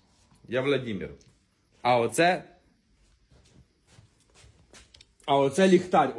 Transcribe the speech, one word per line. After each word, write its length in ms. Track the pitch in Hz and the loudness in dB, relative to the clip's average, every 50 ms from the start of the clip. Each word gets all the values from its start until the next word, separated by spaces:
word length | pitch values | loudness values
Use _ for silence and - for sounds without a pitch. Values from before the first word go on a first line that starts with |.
| _ _ _ _ _ _ _ _ _ - | _ _ _ _ _ _ _ _ _ -8
я 120 | 107 131 | -6 -4
Владимир. 500 | 131 143 139 131 123 120 104 90 78 73 71 - _ _ _ _ _ _ _ _ _ _ _ _ - | -2 -2 -2 -4 -4 -8 -10 -10 -12 -14 -16 -20 _ _ _ _ _ _ _ _ _ _ _ _ -2
А 160 | 120 123 120 | 0 0 2
оце, 460 | 117 117 - - 165 175 185 147 - - - _ _ _ _ _ _ _ _ _ _ _ _ _ _ _ _ _ _ _ _ _ - _ _ _ _ _ _ - - _ _ _ _ _ _ _ - - _ _ _ _ - - - _ _ - - _ _ _ - | 0 -2 0 0 0 0 0 -2 -6 -14 -20 _ _ _ _ _ _ _ _ _ _ _ _ _ _ _ _ _ _ _ _ _ -20 _ _ _ _ _ _ -20 -20 _ _ _ _ _ _ _ -20 -20 _ _ _ _ -20 -20 -20 _ _ -20 -20 _ _ _ -4
а 100 | - 139 | -2 0
оце 320 | 139 139 139 - 190 190 190 | 0 0 0 2 2 4 4
ліхтар 460 | 180 185 185 - - 160 147 127 117 | 4 4 2 2 0 0 0 0 -2